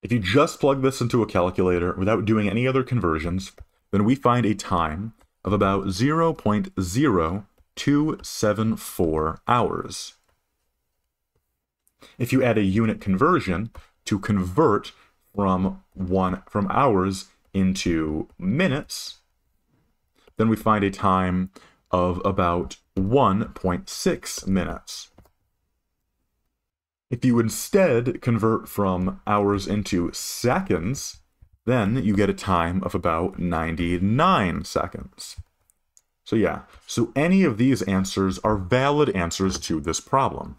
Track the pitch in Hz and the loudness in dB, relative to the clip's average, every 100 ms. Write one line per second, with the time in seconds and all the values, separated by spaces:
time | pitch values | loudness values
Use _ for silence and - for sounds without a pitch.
0 | - 120 90 131 147 - 143 139 131 131 | -2 -2 2 4 2 2 0 2 0 0
1 | 120 123 107 95 90 92 90 87 87 - | 0 0 2 2 0 2 2 2 0 -2
2 | 95 110 107 110 104 107 127 131 127 123 | 0 0 2 0 0 0 0 0 0 -2
3 | 90 78 85 92 95 - - _ _ 98 | 0 -2 -2 -4 -6 -18 -20 _ _ 0
4 | 104 135 123 120 107 101 - 90 80 80 | 2 2 2 2 0 -2 -2 -2 -2 -4
5 | 113 - _ _ - 101 98 98 98 92 | -10 -14 _ _ -2 2 2 2 -2 0
6 | 131 160 165 160 107 104 95 - 92 101 | 0 2 0 0 0 0 -2 -4 -4 0
7 | 147 95 80 95 - _ _ - - 143 | 2 2 0 -2 -8 _ _ -6 0 2
8 | 151 - - - 107 101 110 104 - - | 0 -4 -10 -2 0 0 -2 -2 -8 -2
9 | 85 78 78 - - 120 101 - - - | 0 0 -2 -4 -2 0 0 -2 -8 -12
10 | - _ _ _ _ _ _ _ _ _ | -14 _ _ _ _ _ _ _ _ _
11 | _ _ _ _ _ _ _ _ _ _ | _ _ _ _ _ _ _ _ _ _
12 | - - 120 131 127 110 98 101 113 - | -20 -8 0 2 4 4 2 2 0 -2
13 | 104 92 143 175 - 87 113 - - _ | -2 2 4 2 0 -4 -6 -12 -20 _
14 | - 104 - 104 90 95 160 101 - - | -4 -4 0 0 0 2 4 4 -2 -20
15 | _ _ _ - 98 92 95 95 _ - | _ _ _ -2 0 2 0 -4 _ -10
16 | 92 95 92 90 - 107 95 113 135 98 | -2 0 0 -2 -4 -4 -2 2 4 4
17 | 95 95 - _ _ 98 92 95 90 82 | 2 -2 -10 _ _ 0 0 2 0 0
18 | 78 78 - _ 92 131 185 135 - - | 0 -4 -8 _ -2 0 0 -2 -6 -12
19 | - - _ _ _ _ _ _ _ _ | -14 -18 _ _ _ _ _ _ _ _
20 | _ _ _ - 113 107 113 107 98 95 | _ _ _ -2 0 2 2 2 0 0
21 | 101 92 92 90 92 - - _ _ 90 | 0 2 2 0 -2 -8 -20 _ _ 0
22 | 90 87 98 98 90 87 80 - _ - | 0 0 -2 0 0 0 -4 -12 _ -4
23 | 95 135 113 95 - - 92 90 - - | 2 4 4 2 -4 -4 -2 -2 -6 -4
24 | 190 - - - 98 95 82 85 - - | -2 -2 -6 -10 -2 -2 -2 -8 -12 -18
25 | - _ - _ _ _ _ _ _ _ | -18 _ -20 _ _ _ _ _ _ _
26 | _ _ _ _ _ _ _ _ _ _ | _ _ _ _ _ _ _ _ _ _
27 | _ 120 131 117 113 - - 196 185 120 | _ 0 2 4 2 -2 0 2 4 4
28 | 123 - - 113 110 110 - - 101 90 | 0 -4 -2 2 2 0 -4 -2 0 0
29 | 92 95 - 104 101 101 98 104 98 90 | -2 -4 -2 0 2 0 -2 -4 -2 -2
30 | 85 - - - 120 156 190 87 87 139 | -2 -6 -10 -4 0 0 0 -2 -2 -6
31 | - - _ _ - _ - 123 101 123 | -10 -16 _ _ -20 _ -2 0 2 0
32 | 110 98 101 95 - 90 82 95 92 90 | 2 2 2 0 0 0 2 -2 -2 -2
33 | 85 82 90 - 85 82 82 80 85 87 | 0 0 -2 -2 -2 -2 -2 -2 0 0
34 | 95 120 175 175 95 85 85 - - - | 0 2 2 2 2 -2 -4 -4 -4 -8
35 | - - - - - _ _ _ _ _ | -16 -18 -18 -18 -20 _ _ _ _ _
36 | _ _ - 113 92 78 - - - - | _ _ -4 0 0 -2 -12 -20 -8 -4
37 | 113 - 160 190 175 107 127 131 - 95 | -2 0 2 4 4 4 2 2 0 0
38 | 95 - 95 95 110 104 92 127 139 147 | 0 0 0 0 0 0 0 2 2 2
39 | 143 95 85 - 95 - - 80 76 80 | 2 2 -2 0 -2 -2 -4 -4 -2 -6
40 | - 139 123 - - | 0 0 0 -2 -12